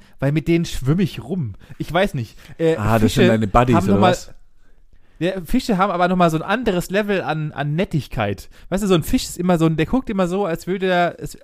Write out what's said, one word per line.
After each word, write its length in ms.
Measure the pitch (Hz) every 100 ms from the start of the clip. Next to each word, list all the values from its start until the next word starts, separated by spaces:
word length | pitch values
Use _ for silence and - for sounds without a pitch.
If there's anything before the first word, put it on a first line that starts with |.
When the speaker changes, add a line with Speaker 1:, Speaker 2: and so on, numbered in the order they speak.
| - -
Speaker 1:
weil 120 | 135
mit 140 | 151 151
denen 180 | 170 170
schwimme 360 | - 127 165
ich 220 | 180 -
rum. 320 | - 190 123 92 - -
Ich 140 | -
weiß 220 | 156 196
nicht. 240 | 139 113 - - -
Äh, 180 | 160 160
Speaker 2:
Ah, 180 | 104 113
das 40 | 107
Speaker 1:
Fische 80 | -
Speaker 2:
sind 80 | 117
deine 180 | 113 107
Buddies, 280 | 120 123 123
Speaker 1:
haben 100 | 185
Speaker 2:
oder 80 |
Speaker 1:
noch 80 | 196
mal 100 | 185
Speaker 2:
was? 220 | - - - - - - - - - - -
Speaker 1:
Ja, 220 | 165 190 165
Fische 320 | 254 - 185
haben 140 | 202
aber 160 | 170 175
nochmal 200 | 185 170
so 60 | 160
ein 80 |
anderes 460 | 160 214 240 180 -
Level 320 | 190 208 196
an, 320 | 135 156 151
an 200 | - 147 151
Nettigkeit. 760 | 202 156 - - 101 101 - - -
Weißt 160 | 185
du, 40 | 214
so 80 | 180
ein 80 |
Fisch 200 | - 254
ist 140 | - -
immer 200 | 180 175
so 80 | 160
ein, 120 | 160
der 80 | 156
guckt 240 | 254 262
immer 180 | 202 180
so, 180 | 185 202
als 220 | 165 -
würde 200 | 190 185
er, 280 | 180 175 -
als, 200 | 147 -